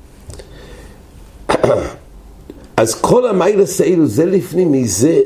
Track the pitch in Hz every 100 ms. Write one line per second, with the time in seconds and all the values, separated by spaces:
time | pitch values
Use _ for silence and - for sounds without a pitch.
0 | - - - - - - - - - -
1 | - - - - - - - 113 76 -
2 | - - - - - - - - 113 -
3 | - 220 247 190 175 208 196 - 151 180
4 | 147 110 170 190 135 160 180 135 120 95
5 | 139 160